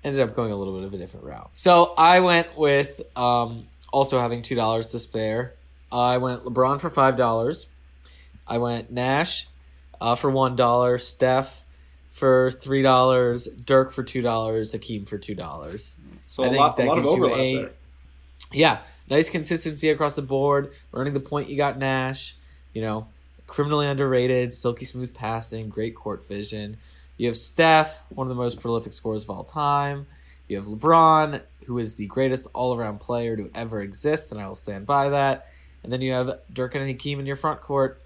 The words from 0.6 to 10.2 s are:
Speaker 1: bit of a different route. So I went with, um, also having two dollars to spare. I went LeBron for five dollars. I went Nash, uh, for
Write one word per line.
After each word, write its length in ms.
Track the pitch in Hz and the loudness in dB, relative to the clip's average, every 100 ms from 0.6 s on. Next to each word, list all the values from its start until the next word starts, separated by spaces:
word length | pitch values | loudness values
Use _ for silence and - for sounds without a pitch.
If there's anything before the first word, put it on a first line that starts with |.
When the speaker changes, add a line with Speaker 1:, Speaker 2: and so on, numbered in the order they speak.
| 98 95 | -6 -8
Speaker 1:
bit 80 | |
of 80 | 95 | -10
a 60 | 95 | -10
different 260 | 85 - | -12 -14
route. 260 | 69 71 - | -16 -16 -18
So 400 | - - 175 170 - | 0 6 8 8 6
I 240 | 165 180 | 8 8
went 360 | 180 170 165 - | 8 4 2 0
with, 440 | 151 139 143 - - - | 2 4 0 -6 -14 -2
um, 500 | 123 120 117 117 - - - | 2 2 0 -6 -16 -20 -4
also 260 | 135 135 131 | 0 2 2
having 220 | 120 120 | 0 -4
two 120 | 113 | -4
dollars 360 | 123 110 113 113 | -2 0 0 -4
to 60 | 120 | -8
spare. 560 | - 113 110 110 127 - - - - | -6 -4 -2 -4 -6 -12 -20 -20 -8
I 280 | 123 123 127 | 0 2 2
went 260 | 127 123 | -2 -6
LeBron 360 | 123 120 127 139 | -4 2 2 2
for 80 | 170 | -2
five 260 | - 135 123 | 2 2 4
dollars. 500 | 120 113 120 170 - - - - - - - - - | 2 2 -2 -4 -10 -20 -20 -20 -20 -20 -20 -20 -6
I 120 | 120 | -4
went 320 | 120 120 113 | -2 -4 -6
Nash, 580 | 120 127 139 - - - - - - - - | -4 0 0 0 -2 -6 -18 -20 -20 -20 -6
uh, 120 | 117 | -2
for 140 | 120 | 0